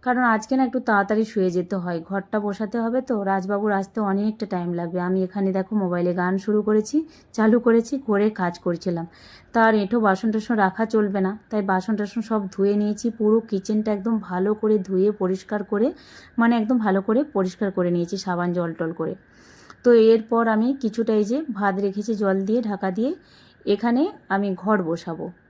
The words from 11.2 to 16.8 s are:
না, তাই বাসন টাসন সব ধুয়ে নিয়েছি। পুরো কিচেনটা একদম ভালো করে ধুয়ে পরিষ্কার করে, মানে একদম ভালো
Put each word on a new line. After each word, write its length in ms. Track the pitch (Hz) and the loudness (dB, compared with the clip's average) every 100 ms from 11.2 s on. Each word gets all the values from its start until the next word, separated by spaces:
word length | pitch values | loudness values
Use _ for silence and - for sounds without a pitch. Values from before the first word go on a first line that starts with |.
না, 180 | 190 214 _ | -2 -4 _
তাই 120 | 214 | -4
বাসন 340 | 196 185 185 208 | 0 0 0 -4
টাসন 240 | 208 233 | -4 -6
সব 200 | 214 220 196 | -2 -2 -4
ধুয়ে 220 | 196 196 208 | 0 0 2
নিয়েছি। 340 | 208 208 233 | 0 -2 -4
পুরো 300 | 220 214 226 | 0 2 2
কিচেনটা 520 | 226 196 190 214 214 | 2 -6 -2 -2 0
একদম 260 | 202 202 226 | -2 -2 -4
ভালো 360 | 180 180 190 | -2 -2 0
করে 240 | 214 214 214 | 0 2 0
ধুয়ে 340 | 185 185 202 | 2 2 2
পরিষ্কার 520 | 208 185 190 - 208 | 0 -2 -4 -4 -8
করে, 280 | 190 202 247 370 - - - - | -4 0 0 -2 -18 -20 -10 0
মানে 180 | 233 240 | 2 2
একদম 220 | 214 | 2
ভালো 220 | 254 | 0